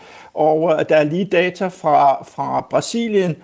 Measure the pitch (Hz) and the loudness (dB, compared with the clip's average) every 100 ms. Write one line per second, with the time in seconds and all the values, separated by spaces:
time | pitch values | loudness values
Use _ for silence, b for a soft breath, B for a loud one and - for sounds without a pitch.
0 | B B B - 156 156 170 156 156 156 | B B B -2 0 2 0 0 2 2
1 | 147 170 196 175 180 175 190 - 156 143 | 2 -2 0 0 0 -2 -6 -4 0 4
2 | 139 131 143 - 139 131 - 139 143 233 | 4 2 -4 -10 -6 -4 -2 -2 -2 -4
3 | 233 208 180 151 | -2 0 0 -4